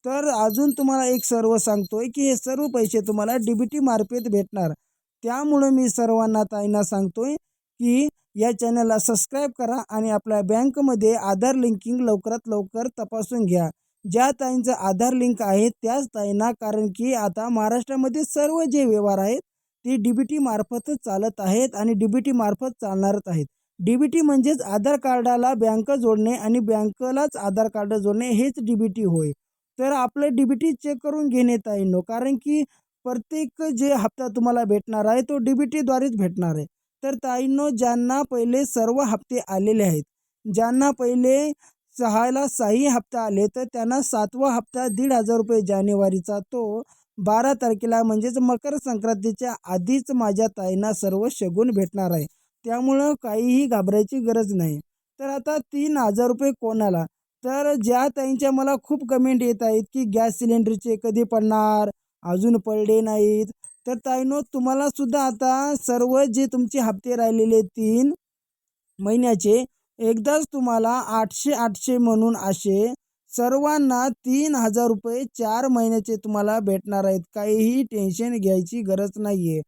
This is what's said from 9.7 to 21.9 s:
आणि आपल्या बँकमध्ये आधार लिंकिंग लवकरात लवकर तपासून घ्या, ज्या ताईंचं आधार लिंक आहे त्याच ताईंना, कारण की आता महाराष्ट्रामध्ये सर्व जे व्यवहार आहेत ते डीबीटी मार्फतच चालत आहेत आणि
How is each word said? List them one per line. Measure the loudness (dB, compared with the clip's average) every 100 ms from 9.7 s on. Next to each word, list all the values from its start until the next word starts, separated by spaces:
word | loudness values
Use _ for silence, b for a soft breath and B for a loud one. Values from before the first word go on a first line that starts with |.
| -6 -6
आणि | -4 -2
आपल्या | -2 0 -2
बँकमध्ये | 0 2 2 2 2 4 2
आधार | 2 0 0 2 2
लिंकिंग | 0 0 -4 -2
लवकरात | 0 0 -2 -6 -4
लवकर | -4 -4 -6 -8 -8
तपासून | -8 -8 -6 -2 2
घ्या, | 2 0 -6 _ _ -2
ज्या | 2 2
ताईंचं | 0 -2 -2 -2
आधार | -2 -2 0 0
लिंक | 2 0 0
आहे | 2 2 2
त्याच | 0 -4 -2 -4
ताईंना, | -6 -2 0 0
कारण | -2 -4 -2 -4
की | -2 -2
आता | 0 -2 -4 -2
महाराष्ट्रामध्ये | 0 0 0 -2 -2 -2 -2 -4
सर्व | 0 0 0
जे | 0 2 2
व्यवहार | 2 2 0
आहेत | 0 -2 _ _ _ _ -4
ते | 0
डीबीटी | 0 0 -2 0
मार्फतच | 0 0 -4 -6 -6 -8 -4
चालत | -2 -2 -2
आहेत | 0 2 0 0
आणि | 0